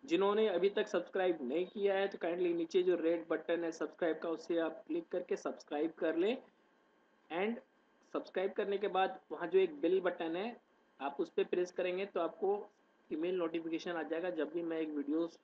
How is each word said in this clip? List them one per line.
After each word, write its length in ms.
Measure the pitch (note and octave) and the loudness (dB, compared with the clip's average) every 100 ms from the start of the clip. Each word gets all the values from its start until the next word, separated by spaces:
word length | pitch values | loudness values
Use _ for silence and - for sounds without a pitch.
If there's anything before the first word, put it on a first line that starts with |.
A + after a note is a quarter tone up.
| C3+ | 0
जिन्होंने 420 | E3+ G3 G#3 A3 | 2 2 2 2
अभी 220 | F3 G3 | 4 2
तक 180 | G3 G3+ | 2 0
सब्सक्राइब 500 | F#3 F3 G3 F#3 E3+ | -2 -2 0 0 0
नहीं 240 | B2 D3 F3+ | 0 -2 -2
किया 300 | G#3+ G3 F#3+ | 0 2 2
है 120 | G3 | 0
तो 100 | G3 | -2
kindly 380 | F3 F3 F3+ E3+ | -4 0 0 0
नीचे 280 | E3 F#3+ | 2 2
जो 120 | F3+ E3+ | 4 4
red 320 | D#3+ E3+ D#3+ | 4 2 0
button 360 | D#3+ - E3+ | -4 0 -2
है 80 | E3+ | -2
subscribe 460 | D#3+ D3+ - E3+ D#3+ | -4 -6 0 0 0
का, 120 | E3+ | -2
उसे 300 | D#3+ - E3+ | -4 0 0
आप 240 | E3 D#3+ - | 0 -4 -4
click 200 | D#3+ E3 | -4 -2
करके 280 | F3+ - G3 | -6 -2 -4
subscribe 560 | D3+ - - D3 D#3+ | -2 -6 -6 -2 -2
कर 240 | - E3+ D#3+ | 0 0 2
लें। 280 | F#3+ B3+ - _ _ _ _ _ _ _ _ | 2 0 -6 _ _ _ _ _ _ _ _
And 280 | E3 G#3 A#3 - _ _ _ _ | -2 -2 -2 -10 _ _ _ _
subscribe 380 | D3+ - - G3 | -6 -4 -2 -2
करने 260 | G#3+ G3+ G3 | -2 -2 0
के 100 | G3+ | 0
बाद 320 | F#3 F#3+ - _ | 2 0 -2 _
वहाँ 160 | D#3 E3+ | -6 2
जो 120 | F#3 | 4
एक 220 | F#3 D3 | 4 2
bell 200 | E3 F#3+ | 2 4
button 340 | F3+ F3 E3 E3 | 2 0 -4 -2
है, 260 | G#3+ A#3 _ _ _ _ | -4 -8 _ _ _ _
आप 160 | C#3 - | -8 -4
उस 100 | E3+ | -4
पे 140 | - | 0
press 280 | F#3+ F3+ F3+ | 0 2 0
करेंगे 340 | - F3+ F3+ G3 | 0 -2 -2 -2
तो 140 | G3 | -2
आपको 500 | E3 - F#3 G#3 - _ _ _ _ | -2 0 0 0 -4 _ _ _ _
email 220 | D#3 E3+ F#3 | -4 -2 0
नोटिफिकेशन 560 | E3 E3 E3 D#3+ F3+ | 0 -2 -4 -4 -4
आ 120 | E3+ | -4
जाएगा 260 | D3 D#3+ F3+ | -2 -2 -2
जब 240 | E3+ D3 | -2 -2
भी 100 | E3+ | -2
मैं 160 | E3+ D#3+ | -2 -2
एक 100 | D#3 | -2
वीडियोज़ 480 | D3+ C#3 D#3 E3+ - | -2 0 0 0 -6